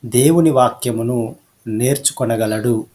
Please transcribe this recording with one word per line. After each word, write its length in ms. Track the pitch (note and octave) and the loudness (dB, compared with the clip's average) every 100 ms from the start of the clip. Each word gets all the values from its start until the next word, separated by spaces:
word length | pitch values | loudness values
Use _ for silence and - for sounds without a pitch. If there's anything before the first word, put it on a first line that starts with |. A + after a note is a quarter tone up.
| B2 | -2
దేవుని 440 | A#2+ C#3 E3+ E3 | 2 4 4 4
వాక్యమును 840 | C3 B2 - B2 A2+ A#2 B2 A#2 - _ _ - | 4 2 0 -6 -4 -2 -2 -4 -8 _ _ -8
నేర్చుకొనగలడు? 1160 | A2 B2+ C#3 - - A#2+ A2+ A2+ A2 A#2 A2+ - | -2 0 0 -2 -4 -4 -2 -2 -2 -2 -2 -4